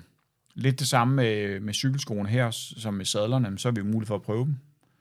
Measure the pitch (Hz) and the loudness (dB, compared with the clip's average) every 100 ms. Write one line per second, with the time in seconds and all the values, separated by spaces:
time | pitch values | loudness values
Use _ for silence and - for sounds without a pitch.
0 | - _ _ _ _ - 131 131 131 131 | -10 _ _ _ _ 0 0 2 2 4
1 | 120 135 117 107 101 95 104 101 135 139 | 4 4 4 2 0 -2 -4 -2 0 0
2 | - 104 101 123 120 113 - 110 110 98 | -2 -2 0 2 2 -2 -10 -8 -6 -4
3 | 95 104 107 131 107 98 123 110 101 110 | -2 0 2 2 0 0 -2 0 0 0
4 | 107 101 - 110 139 135 - _ _ _ | -2 -4 -2 -2 0 -4 -8 _ _ _